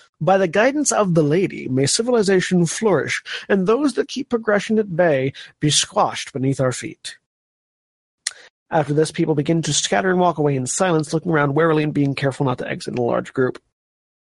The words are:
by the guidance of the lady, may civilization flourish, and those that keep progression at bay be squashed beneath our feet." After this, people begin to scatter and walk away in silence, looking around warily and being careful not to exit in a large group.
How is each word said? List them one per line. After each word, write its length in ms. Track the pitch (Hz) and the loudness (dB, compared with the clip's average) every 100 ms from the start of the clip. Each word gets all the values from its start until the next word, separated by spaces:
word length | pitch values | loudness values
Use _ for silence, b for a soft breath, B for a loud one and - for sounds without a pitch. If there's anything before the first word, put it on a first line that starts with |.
| B - | B -4
by 160 | 165 190 | 2 2
the 100 | 190 | 2
guidance 460 | 190 247 294 285 | 2 2 2 0
of 220 | 226 202 170 | 0 2 2
the 80 | |
lady, 440 | 147 165 175 - 139 | 4 2 0 -4 -4
may 180 | 127 139 | 0 0
civilization 800 | - 233 240 190 190 - 185 165 | 0 0 0 2 2 2 2 2
flourish, 560 | - 220 156 123 - B B B | 0 0 0 0 -6 B B B
and 180 | 196 185 | 0 2
those 280 | 240 294 - | 2 0 -2
that 120 | - | -4
keep 220 | 247 - | -6 -4
progression 500 | 233 220 202 - 220 | -4 0 0 0 0
at 160 | 208 160 | 0 2
bay 380 | 175 139 131 B B B | 2 2 0 B B B
be 100 | 151 | 0
squashed 640 | 143 - 214 143 - - | 0 0 0 0 -2 -8
beneath 300 | 135 131 135 | -2 -2 0
our 100 | 131 | -2
feet." 460 | 123 - - - - _ _ _ _ _ _ _ _ _ _ - B B _ - | -2 -10 -14 -18 -18 _ _ _ _ _ _ _ _ _ _ -14 B B _ -4
After 220 | 165 139 | -2 0
this, 180 | 147 156 | 0 0
people 220 | - 160 | 0 0
begin 280 | 151 147 165 | 0 0 0
to 100 | 156 | 0
scatter 380 | 143 - 196 190 | -2 0 -2 0
and 80 | 185 | 2
walk 180 | 180 160 | 2 2
away 180 | 147 139 | 0 0
in 120 | 127 | -2
silence, 440 | - 190 160 151 | -2 0 0 0
looking 200 | 160 170 | -4 0
around 240 | 156 143 143 | 2 2 2
warily 280 | 165 156 | 2 2
and 100 | 151 | 0
being 200 | 147 139 | 0 0
careful 320 | 131 139 127 135 | 0 -2 -2 -2
not 140 | 123 | -2
to 100 | - | -6
exit 240 | 131 - | -8 -6
in 60 | 113 | -4
a 60 | 120 | 0
large 280 | 120 - | -2 -2
group. 260 | - 127 - _ _ _ _ _ _ | -2 -2 -2 _ _ _ _ _ _